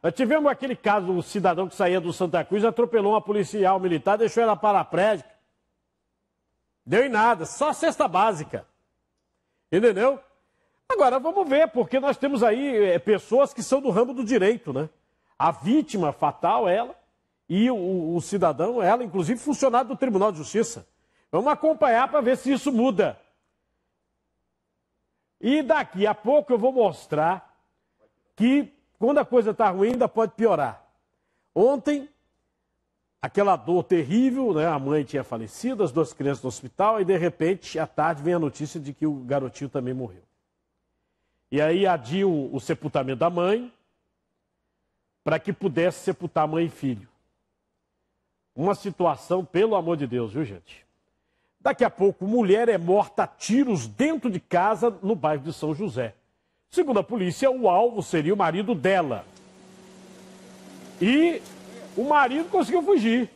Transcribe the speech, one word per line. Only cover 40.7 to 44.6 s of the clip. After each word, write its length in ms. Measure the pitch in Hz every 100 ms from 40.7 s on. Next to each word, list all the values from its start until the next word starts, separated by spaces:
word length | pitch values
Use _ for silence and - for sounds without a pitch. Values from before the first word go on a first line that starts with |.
| _ _ _ _ _ _ _ _
E 80 | 135
aí 240 | 151 180
adiam 640 | 196 165 113 180 196 156 135
o 60 | 135
sepultamento 580 | - 156 151 147 131 127
da 100 | 170
mãe, 440 | 175 180 220 247 _ _ _ _ _ _ _ _ _